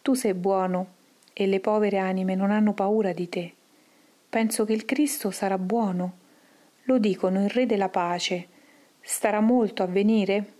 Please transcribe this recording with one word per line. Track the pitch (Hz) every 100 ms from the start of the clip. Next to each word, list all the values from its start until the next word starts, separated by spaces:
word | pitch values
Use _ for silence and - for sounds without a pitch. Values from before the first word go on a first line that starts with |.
Tu | -
sei | 262 220
buono, | 185 190 190 185 180 185 _ _ _ _
e | - 196
le | 196
povere | 190 214 208 196
anime | 190 190 185
non | 190 196
hanno | 208 214
paura | 208 196 214 196
di | 170 175
te. | 185 170 - _ _ _ _ _ _ _
Penso | 226 220 220
che | 214
il | 220 -
Cristo | 269 302 - 202
sarà | 185 196 190
buono. | 185 233 214 180 180 - _ _ _ _ _ _
Lo | - 262
dicono, | 208 185 185 190
il | 202
Re | 240 247
della | 208 190
Pace. | 190 175 175 - 180 175 _ _ _ _ _
Starà | - - 220 208
molto | 220 247 226 233
a | 185
venire? | 185 208 220 190 196 202 -